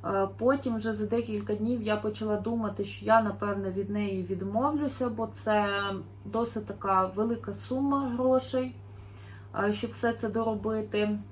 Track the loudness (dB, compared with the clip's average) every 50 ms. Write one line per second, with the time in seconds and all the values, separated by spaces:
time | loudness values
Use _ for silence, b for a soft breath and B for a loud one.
0 | -2 0 2 2 0 0 -2 2 4 4 4 4 2 -2 -2 0 -2 -2 -2 -2
1 | -2 0 0 0 0 0 -2 -4 -2 -2 -2 0 0 0 0 0 0 0 0 0
2 | 0 -2 -4 -2 -2 0 0 0 0 -2 -2 0 -2 -2 -2 -4 -6 -6 -6 -6
3 | 2 6 6 6 6 4 -2 -2 -2 -2 -2 -2 -2 -2 -2 -2 -2 -2 -2 -2
4 | 0 0 -2 -2 -2 -2 -4 -4 -2 -2 0 2 2 2 2 2 0 -2 -2 -2
5 | -2 -2 0 -2 -4 -4 -6 -6 0 2 4 4 4 2 0 0 -2 -2 -2 -4
6 | -6 -10 -14 -14 -14 -2 0 0 0 0 -2 -6 -6 -6 -10 -4 2 4 6 6
7 | 6 4 2 0 2 2 0 -2 -2 -6 -8 -8 -4 -2 0 0 2 2 2 2
8 | 2 0 0 2 4 6 6 6 4 2 0 0 0 0 -4 -10 B B B B
9 | B B B B B B B B B B -2 0 2 2 2 0 -2 -6 -4 0
10 | 0 0 0 0 -2 -2 0 0 0 0 0 0 0 0 0 0 -2 0 0 2
11 | 2 2 0 -2 -4 -8